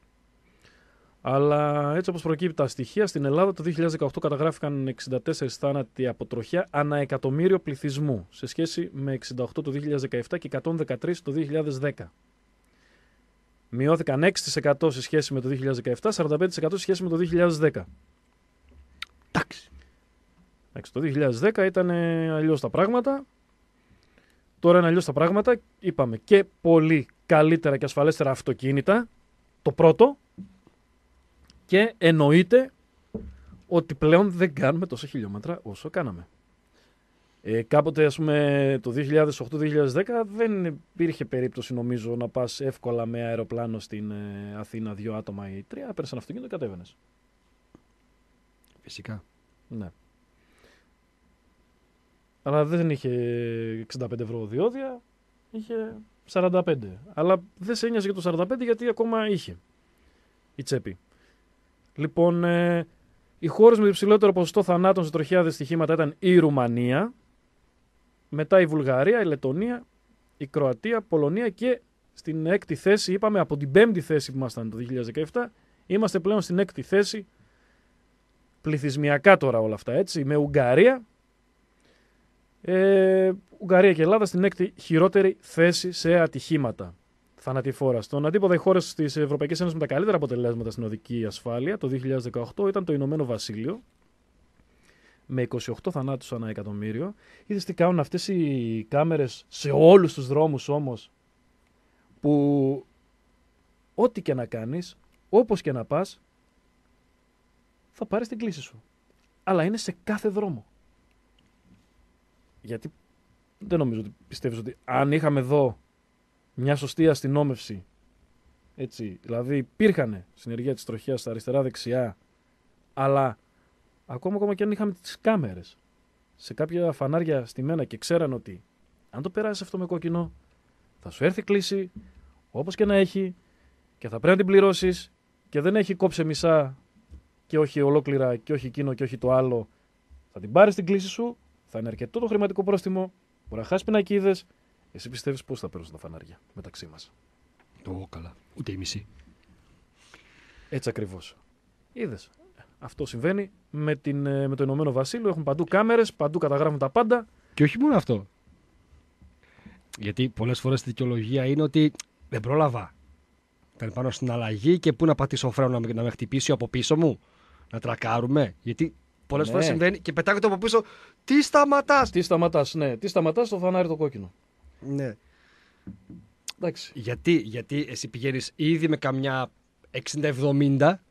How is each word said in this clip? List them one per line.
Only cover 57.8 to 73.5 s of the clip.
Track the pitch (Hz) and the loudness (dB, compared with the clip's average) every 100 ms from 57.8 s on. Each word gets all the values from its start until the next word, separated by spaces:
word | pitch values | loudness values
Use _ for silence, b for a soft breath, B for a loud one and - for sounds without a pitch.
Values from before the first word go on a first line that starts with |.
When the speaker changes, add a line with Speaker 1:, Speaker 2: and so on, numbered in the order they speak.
| 233 | -2
Speaker 1:
ένοιαζε | 226 196 | -2 -2
για | |
το | 190 | -4
σαράντα | 175 165 185 | -4 -2 -2
πέντε | 254 | -4
γιατί | 240 226 240 | -2 -2 -2
ακόμα | 226 226 226 214 | -2 -2 -2 -2
είχε | 190 - 87 _ _ _ _ _ _ _ _ _ | -4 -6 -18 _ _ _ _ _ _ _ _ _
η | - | -14
τσέπη. | 135 127 104 90 _ _ _ _ _ _ _ _ _ | -4 -4 -6 -14 _ _ _ _ _ _ _ _ _
Λοιπόν, | - 151 170 175 170 | -8 -4 2 2 2
ε, | 170 170 175 170 165 _ _ _ _ - | 0 2 2 0 -4 _ _ _ _ -8
οι | 165 | -4
χώρες | - 226 220 | 8 8 8
με | 202 | 4
υψηλότερο | 185 202 208 202 | 2 4 6 6
ποσοστό | 180 170 208 | 4 0 0
θανάτων | 180 175 185 190 | 2 4 4 2
σε | 156 | 0
τροχαία | 190 147 185 | -2 2 2
δυστυχήματα | 165 160 135 165 156 | 2 -2 -4 -2 2
ήταν | 160 147 - | 2 0 0
η | 190 180 | 6 6
Ρουμανία, | 156 139 120 120 123 139 233 - _ _ _ _ _ _ _ _ _ _ - | 6 4 2 0 0 0 -2 -8 _ _ _ _ _ _ _ _ _ _ -10
μετά | 147 151 190 | -6 4 6
η | 165 | 6
Βουλγαρία, | 156 135 127 160 233 | 2 2 2 4 4
η | |
Λετωνία, | 180 139 131 156 226 240 - _ _ _ _ - | 2 0 -2 -2 -4 -6 -12 _ _ _ _ -14
η | 143 | -6
Κροατία, | 156 135 127 220 226 | 0 0 0 -2 -4
Πολωνία | - 160 147 196 233 | 0 0 2 0 -4
και | - 247 240 _ _ _ | -2 -2 -2 _ _ _
στην | - - 160 160 | -14 -8 -4 0
έκτη | 202 - | 0 -2
θέση, | 143 190 208 - | -2 2 2 2
είπαμε, | 185 214 202 | 0 2 2
από | 156 | 0